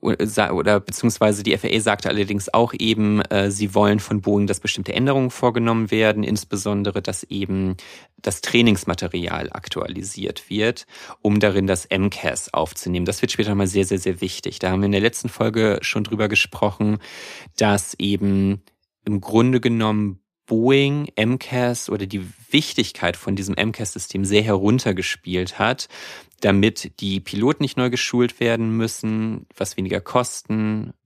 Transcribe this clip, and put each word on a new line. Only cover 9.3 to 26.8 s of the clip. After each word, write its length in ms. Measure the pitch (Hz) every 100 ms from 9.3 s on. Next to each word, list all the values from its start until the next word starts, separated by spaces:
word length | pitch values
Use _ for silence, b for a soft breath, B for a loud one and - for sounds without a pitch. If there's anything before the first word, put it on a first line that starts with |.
| 80 76
aktualisiert 960 | - - - - - - - 92 - -
wird, 380 | 104 110 117 - B B B
um 200 | 107 104
darin 260 | 104 98 95
das 180 | 90
M 240 | - 95 98
cas 460 | - 80 65 -
aufzunehmen. 500 | - 80 - - 90
Das 160 | 90 98
wird 120 | -
später 180 | - 107
nochmal 160 | 101 95
sehr, 180 | 101
sehr, 140 | 95 98
sehr 240 | 92 90
wichtig. 380 | 95 - - -
Da 100 | 92
haben 100 | 95
wir 60 | 101
in 60 |
der 100 | 101
letzten 260 | 107 - -
Folge 500 | - 113 110 110 101
schon 220 | - 110
drüber 240 | 104 107 107
gesprochen, 680 | 104 - - 107 95 107 107 B B B B B -
dass 340 | 107 101 - -
eben 640 | 101 98 101 98 196 196 _ _ _ _
im 160 | - 101
Grunde 400 | - 113 123 127
genommen 600 | 120 117 110 107 104 95 _ _ _
Boeing 600 | 113 120 139 139 143 147
M 240 | - 110 127
cas 520 | - 127 123 120 -
oder 160 | 101 98
die 200 | 98 90 - -
Wichtigkeit 680 | 143 - - 113 - 87 87
von 180 | - 98
diesem 180 | 95
M 160 | - 110
cas 220 | 113 107
System 320 | - - 95
sehr 180 | 98 104
heruntergespielt 1160 | 110 98 101 123 117 92 92 - - 90 90 -
hat, 300 | 107 135 - B B B B _
damit 600 | 104 98 107 -